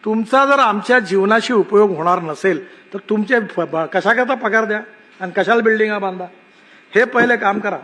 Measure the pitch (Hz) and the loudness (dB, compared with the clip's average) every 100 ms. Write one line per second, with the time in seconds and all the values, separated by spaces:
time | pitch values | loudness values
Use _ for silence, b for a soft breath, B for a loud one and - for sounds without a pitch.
0 | 214 226 220 262 277 277 240 208 220 247 | -2 -4 0 2 4 4 2 0 0 0
1 | 190 190 196 226 233 233 175 208 208 160 | 2 0 2 0 2 0 2 4 2 2
2 | 170 180 165 143 190 160 - - _ 196 | 0 0 -2 -2 -2 -2 -6 -20 _ -16
3 | - 214 208 247 196 - 156 160 160 190 | -4 -2 0 0 0 -6 -4 -4 -2 -2
4 | 190 233 254 254 233 220 214 214 214 - | 0 0 0 -2 0 0 0 -6 -8 -20
5 | _ _ 185 196 185 233 220 220 214 208 | _ _ -6 -2 2 2 2 2 0 -2
6 | 196 185 180 - _ b b b b 202 | -6 -8 -14 -16 _ b b b b 0
7 | 240 247 240 233 196 208 208 156 | 2 2 2 2 0 -2 -4 -8